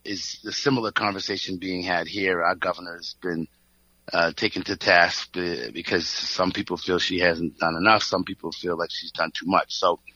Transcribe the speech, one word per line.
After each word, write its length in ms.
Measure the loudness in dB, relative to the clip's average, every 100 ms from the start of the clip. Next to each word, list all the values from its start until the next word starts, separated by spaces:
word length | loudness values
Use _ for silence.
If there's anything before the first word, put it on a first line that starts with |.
is 360 | -8 -8 -8 -10
the 100 | -8
similar 380 | -2 2 2 0
conversation 680 | 0 -2 -2 -4 -4 -4 -6
being 260 | -4 -4
had 240 | 0 0 0
here. 340 | -2 0 2
Our 140 | 2 0
governor 400 | -2 -4 -8 -14
has 180 | -14 -8
been, 240 | -4 -4 -6 _ _ _ _ _ -2
uh, 200 | 2 2
taken 320 | 2 -2 -2
to 120 | -6 0
task 540 | 6 8 6 2 -6
be-, 380 | -4 -4 -4 -6
because 380 | -8 -2 0 0
some 420 | -6 -4 0 0
people 260 | 0 -4 -4
feel 220 | 0 0
she 220 | 0 2
hasn't 380 | 4 2 -2 0
done 180 | -2 4
enough. 260 | 6 6
Some 220 | 4 -2
people 260 | -2 -6 -8
feel 260 | -6 -4 -2
like 140 | -2
she's 220 | -6 -8
done 180 | -4 -4
too 160 | -2 2
much. 260 | 2 2
So, 280 | 0 0 0 -6